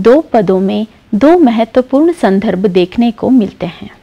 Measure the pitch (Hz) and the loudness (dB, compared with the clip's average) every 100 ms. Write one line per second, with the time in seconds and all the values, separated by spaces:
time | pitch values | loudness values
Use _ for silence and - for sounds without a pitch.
0 | 214 285 320 233 190 190 190 208 220 _ | 2 2 0 -2 0 -2 -2 -4 -8 _
1 | _ 202 277 359 262 226 226 254 254 269 | _ 0 2 4 2 0 -2 -2 -2 0
2 | 330 330 214 196 214 180 202 185 180 240 | 0 0 -2 0 -2 -2 -2 0 -2 -2
3 | 240 - 208 262 190 - 175 - 208 - | -4 -2 0 0 0 -6 -12 -12 -18 -20